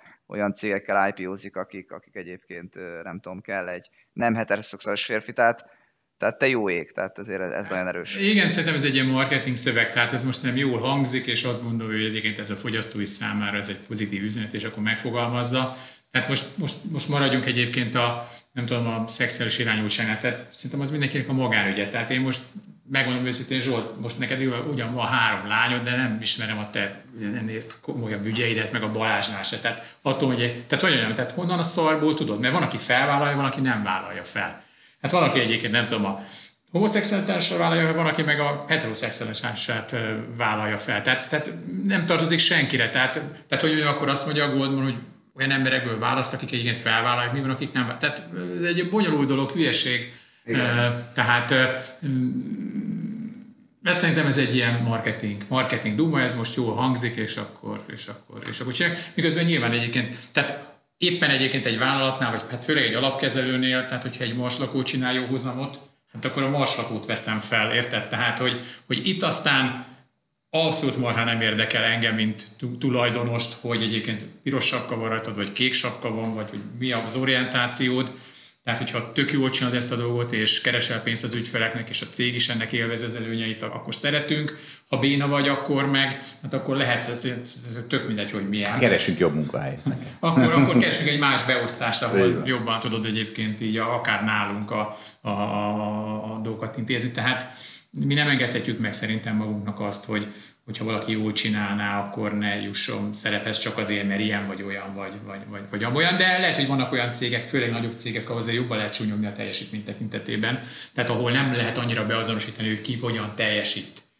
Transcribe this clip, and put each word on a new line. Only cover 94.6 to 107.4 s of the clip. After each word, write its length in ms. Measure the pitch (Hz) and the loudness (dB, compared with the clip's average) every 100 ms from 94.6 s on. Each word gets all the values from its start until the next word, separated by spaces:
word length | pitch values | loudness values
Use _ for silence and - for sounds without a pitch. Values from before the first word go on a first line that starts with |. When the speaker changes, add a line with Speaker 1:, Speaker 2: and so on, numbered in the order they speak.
| 104 | -4
Speaker 2:
a, 260 | 110 107 - - - | -2 -4 -6 -16 -10
a, 80 | 107 | -4
a, 1080 | 101 104 104 104 107 104 107 107 107 107 | -2 0 0 0 0 -2 -2 -4 -4 -6
a 40 | 110 | -6
dolgokat 340 | 110 107 113 - | -6 -6 -6 -6
intézni. 340 | 110 127 123 | -2 0 -2
Tehát 420 | 120 117 131 - - - - - | -2 -2 -2 -4 -12 -14 -14 -12
mi 240 | 147 143 | -2 0
nem 140 | 143 147 | 2 4
engedhetjük 500 | 135 123 120 113 113 | 2 2 0 -2 -2
meg 140 | 110 | -2
szerintem 440 | - 110 110 113 107 | -2 -2 -2 -2 -2
magunknak 440 | 107 107 101 101 | 0 -4 -4 -4
azt, 240 | 104 101 | -4 -4
hogy, 220 | - 107 101 - - - | -4 -4 -4 -10 -18 -20
hogyha 200 | - 104 | -12 -6
valaki 280 | 110 110 - | -2 -2 0
jól 200 | 110 107 | 0 0
csinálná, 680 | 104 113 107 104 101 104 101 | 2 2 2 0 0 0 0
akkor 380 | 101 - 104 104 | -2 -4 -2 0
ne 220 | 104 101 | 0 -2
jusson 540 | 101 101 - 113 101 | -2 0 0 0 -4
szerephez 440 | 104 110 104 110 107 | -2 -2 0 0 0
csak 200 | - 104 | -2 -2
azért, 300 | 101 104 101 | 0 0 0
mert 120 | 98 | 0
ilyen 260 | 107 104 101 | 0 0 -2
vagy 160 | 98 | -6
olyan, 320 | 98 98 98 | -6 -8 -8
vagy, 180 | 98 95 101 104 | -8 -10 -10 -12
vagy, 120 | 98 101 | -12 -12
vagy, 120 | 104 101 | -12 -8
vagy 140 | 104 | -4
amolyan. 320 | 113 135 170 185 | 0 2 4 4
De 220 | 185 185 | 4 4
lehet, 180 | 185 - | 4 2
hogy 100 | 135 | 2
vannak 260 | 135 127 | 2 2
olyan 200 | 131 120 | 0 0
cégek, 360 | 117 123 117 | 0 0 -2